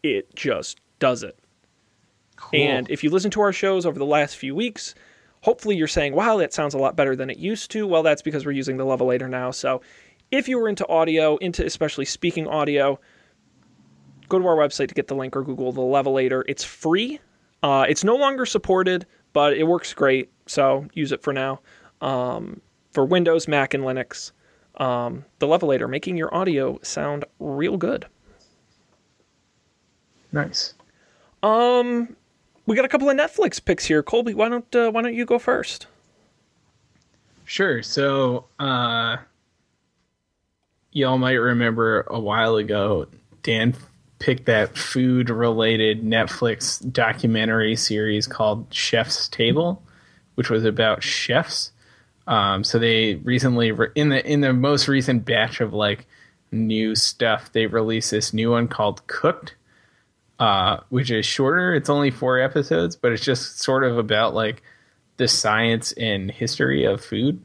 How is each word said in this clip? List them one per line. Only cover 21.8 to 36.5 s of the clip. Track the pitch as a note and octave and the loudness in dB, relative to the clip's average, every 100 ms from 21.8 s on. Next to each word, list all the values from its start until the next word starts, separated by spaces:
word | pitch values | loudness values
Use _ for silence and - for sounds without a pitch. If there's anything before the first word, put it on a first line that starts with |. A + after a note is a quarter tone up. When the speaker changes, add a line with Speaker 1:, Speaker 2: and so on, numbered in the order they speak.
| - _ | -20 _
Speaker 1:
Um, | C3 C3 B2 A2+ A2+ - _ _ _ | -4 -2 -2 -6 -10 -16 _ _ _
for | - | 0
Windows, | C3+ F3+ E3+ D#3+ D#3 | 4 4 4 2 2
Mac, | D3 C3+ | 0 0
and | C#3 | -2
Linux. | C3 C3 B2 - - _ _ _ _ - | -4 -6 -8 -12 -16 _ _ _ _ -4
Um, | C3 B2 A#2+ A#2+ C#3+ _ | -2 -2 -4 -8 -14 _
the | C#3+ | 2
Levelator, | E3+ E3 C3+ A#2+ | 2 2 0 0
making | C3+ F3+ F3+ | -6 -4 -4
your | D#3+ | -2
audio | F3 F#3 D3 C3+ C3+ | -2 0 0 -2 -6
sound | - - D3 D3 - _ | -8 -6 -6 -6 -10 _
real | D3+ C#3 E3 G3 | -8 -4 -2 -2
good. | G#3+ C4+ - _ _ _ _ _ _ _ _ _ _ _ _ _ _ _ _ _ _ _ _ _ _ | -4 -4 -8 _ _ _ _ _ _ _ _ _ _ _ _ _ _ _ _ _ _ _ _ _ _
Speaker 3:
Nice. | D3 C#3+ - - - _ _ _ _ _ _ | -4 -4 -6 -8 -12 _ _ _ _ _ _
Speaker 1:
Um, | G#3 A3 A#3+ B3 A#3+ A#3+ A#3 - _ _ _ _ - | 2 4 4 4 2 -2 -4 -10 _ _ _ _ -2
we | A3+ | 0
got | |
a | C4 | 2
couple | C#4+ C#4 | 2 2
of | C4+ | 2
Netflix | D#4 - F4 - | 0 2 0 0
picks | - F3+ | -2 -2
here. | - D#3 | 2 2
Colby, | D3 A#3 A#3 | 2 0 0
why | G#3 A3+ | 0 0
don't, | A#3+ A#3+ B3 | 0 0 2
uh, | A#3 | 2
why | A3 | 0
don't | A#3+ | -2
you | A#3 | -4
go | A#3+ A#3+ | 0 0
first? | - B3+ - - - _ _ _ _ _ _ | 2 -2 -2 -12 -16 _ _ _ _ _ _